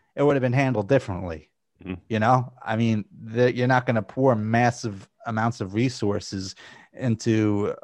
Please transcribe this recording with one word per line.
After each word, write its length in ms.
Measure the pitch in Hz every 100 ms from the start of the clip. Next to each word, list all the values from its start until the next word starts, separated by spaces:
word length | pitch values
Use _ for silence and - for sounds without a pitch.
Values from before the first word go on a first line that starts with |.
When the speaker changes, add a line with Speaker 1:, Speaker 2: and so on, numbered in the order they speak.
| _
Speaker 1:
it 80 | -
would 140 | 143 139
have 40 |
been 120 | 127
handled 360 | 123 135 110 101
differently. 600 | 135 - 90 92 80 - _ _ _
Speaker 2:
Mm-hmm. 120 | 85 90 -
Speaker 1:
You 120 | 110
know, 320 | 110 127 127 -
I 120 | - 110
mean, 280 | 113 107 98 -
the, 340 | 113 113 123
you're 120 | 123 127
not 200 | 127 123
gonna 160 | 113
pour 340 | 101 - 131 110
massive 720 | 107 117 120 - 120 98 - _ -
amounts 340 | 110 117 117
of 140 | 95
resources 800 | 104 131 - 104 101 - 98 95 - - - -
into 840 | - 127 110 117 110 107 101 101 -